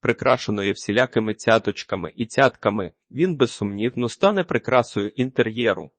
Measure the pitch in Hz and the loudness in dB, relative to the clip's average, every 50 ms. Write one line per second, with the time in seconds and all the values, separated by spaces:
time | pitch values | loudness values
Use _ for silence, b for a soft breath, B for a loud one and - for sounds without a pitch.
0 | - 123 117 - - 123 127 123 - - 107 104 98 101 98 - - - 101 113 | -2 -2 -2 0 2 0 0 0 0 -4 -2 -2 0 -2 -2 -4 -4 -2 0 0
1 | 127 127 - 120 110 110 107 _ - - 113 113 110 - 101 - - _ - 101 | 0 2 0 -2 -2 -2 -6 _ 2 2 2 2 2 -2 -6 -6 -8 _ -6 -6
2 | 82 82 - - 120 - - - 139 131 - - - 110 104 110 98 110 _ _ | -6 -8 -6 -8 -8 -4 0 2 2 2 2 0 -2 -2 0 0 -6 -8 _ _
3 | _ _ - 123 165 190 170 139 131 117 - - 107 101 101 101 107 123 - - | _ _ -4 -2 -2 -2 2 0 0 0 0 -4 -6 -4 -4 -2 -4 -4 -2 -2
4 | 123 117 - - - 196 214 196 175 - - 117 - - 131 127 117 - - - | -4 -4 -2 2 2 2 2 2 -2 0 -2 -2 0 4 2 2 2 2 -2 -2
5 | 101 104 - - 127 131 131 - 117 110 110 117 120 113 95 90 80 73 _ | -2 -2 -2 -4 -4 -2 0 0 0 0 0 0 0 0 0 0 -4 -16 _